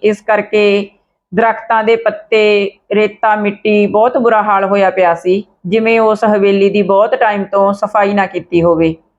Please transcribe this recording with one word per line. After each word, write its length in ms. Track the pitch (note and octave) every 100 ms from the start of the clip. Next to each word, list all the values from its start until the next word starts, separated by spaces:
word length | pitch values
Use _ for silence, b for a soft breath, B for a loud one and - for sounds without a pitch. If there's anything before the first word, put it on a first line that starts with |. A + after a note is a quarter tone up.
ਇਸ 180 | G#3+ G#3
ਕਰਕੇ 680 | - G#3 G#3 G#3+ G#3 G3+ G3 _ _ _ _
ਦਰਖਤਾਂ 500 | F#3 A3+ A3+ - A3+
ਦੇ 120 | A3 A3+
ਪੱਤੇ, 720 | A3 - - A3 G#3+ G#3 G3 - _
ਰੇਤਾ, 420 | G#3 G#3+ G#3 A3 G#3+
ਮਿੱਟੀ, 500 | G#3 G3+ G#3+ G#3 G3+
ਬਹੁਤ 320 | G#3 A#3+ C4
ਬੁਰਾ 240 | A#3 A3
ਹਾਲ 220 | G#3 G3
ਹੋਇਆ 260 | G3 G3+ F#3+
ਪਿਆ 240 | F#3 F3
ਸੀ, 280 | E3+ F3+ G3 - _ F3
ਜਿਵੇਂ 320 | A3 A3 A3+
ਉਸ 240 | A3 G#3+ A3
ਹਵੇਲੀ 420 | G#3 G3+ G3 G3
ਦੀ 120 | G3+
ਬਹੁਤ 300 | F#3 G3 G#3+
ਟਾਈਮ 300 | - A3 G#3
ਤੋਂ 280 | G3 G3 G3
ਸਫਾਈ 420 | G3+ G#3 G#3+ G3+
ਨਾ 120 | G3+ F#3
ਕੀਤੀ 360 | F3+ - E3+
ਹੋਵੇ। 320 | E3+ E3 E3 D#3+ _